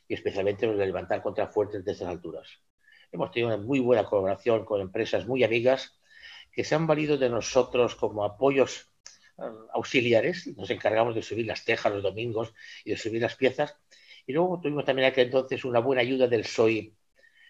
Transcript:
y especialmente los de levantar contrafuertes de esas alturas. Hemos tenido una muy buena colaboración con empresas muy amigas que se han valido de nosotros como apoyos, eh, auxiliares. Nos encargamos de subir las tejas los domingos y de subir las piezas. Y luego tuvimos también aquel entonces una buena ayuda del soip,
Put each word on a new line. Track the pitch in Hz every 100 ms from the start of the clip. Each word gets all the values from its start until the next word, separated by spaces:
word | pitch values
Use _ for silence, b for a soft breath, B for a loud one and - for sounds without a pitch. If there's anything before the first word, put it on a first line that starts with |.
| -
y |
especialmente | 104 104 98 98 101 117
los | 104
de | 95
levantar | 90 92 104
contrafuertes | 110 98 95 - 101 104
de | 92
esas | 92 90
alturas. | 87 82 78 - - _ _ b b b
Hemos | 175 139
tenido | 120 117
una | 104
muy | 107 139
buena | 123 117
colaboración | 98 104 95 95 120 110
con | 98 101
empresas | 95 110 110 104 92
muy | 131
amigas | 110 117 123 131 - _ B B B B B
que | -
se | -
han | 151 160
valido | 151 151 147
de | 127
nosotros | 117 - 131 123 127 117
como | - 107 104
apoyos, | 104 - 135 135 117 - - _ B B B -
eh, | 120 110 113
auxiliares. | 117 113 139 120 113 131 180 - -
Nos | 98
encargamos | 113 110 110 117
de | 113
subir | - 107 110
las | -
tejas | - 113 113
los | 101
domingos | 98 98 120 110 113 B B B
y | -
de | 95
subir | 110 113
las | 117 -
piezas. | 131 - 147 - _ B B B -
Y |
luego | 143 180 175
tuvimos | 147 147
también | 135 131 131
aquel | 131 123
entonces | 131 - 120
una | 131 120
buena | 123 131
ayuda | 120 135 123
del | 117
soip, | - - 113 110 104 - _ b b b